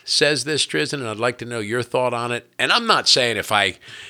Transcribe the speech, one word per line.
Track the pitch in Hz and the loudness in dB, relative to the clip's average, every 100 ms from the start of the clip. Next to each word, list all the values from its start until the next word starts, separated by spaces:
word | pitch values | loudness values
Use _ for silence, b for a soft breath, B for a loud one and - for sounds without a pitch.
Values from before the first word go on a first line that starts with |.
says | - - 147 147 131 | -2 2 4 2 0
this, | 147 - | -2 0
Tristan, | 156 151 147 | -2 -2 -4
and | 117 | -6
I'd | 104 | -2
like | 117 123 | -2 -2
to | 117 | -8
know | 120 | -6
your | 104 120 | -2 -2
thought | 120 131 127 | 0 0 0
on | 120 120 | -2 -4
it. | 120 - - | -4 -8 -4
And | 127 | 0
I'm | 226 233 | 2 2
not | 165 - | 2 4
saying | 143 120 107 | 2 2 0
if | - | 2
I | 107 98 - B B B | 2 2 -2 B B B